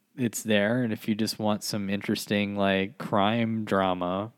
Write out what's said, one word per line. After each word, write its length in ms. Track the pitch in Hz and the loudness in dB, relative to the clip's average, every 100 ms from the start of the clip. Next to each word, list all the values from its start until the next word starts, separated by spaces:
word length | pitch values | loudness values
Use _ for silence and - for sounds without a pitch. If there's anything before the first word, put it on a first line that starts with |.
| _ - | _ -4
it's 240 | 120 - | -4 -2
there. 380 | 110 104 101 123 | 0 2 4 2
And 80 | 120 | 0
if 160 | 107 - | -2 -2
you 80 | 107 | -2
just 220 | 107 - | -2 0
want 260 | 107 104 | 0 -2
some 260 | - 110 98 | -2 -4 -2
interesting, 640 | 101 - 104 - 104 101 101 | -4 -2 -4 0 0 0 0
like, 420 | 98 95 98 - | 2 2 0 -4
crime 680 | - 110 98 117 113 113 107 | -2 2 2 2 0 -2 0
drama, 680 | 98 95 90 90 95 110 | 2 2 0 -2 -4 -6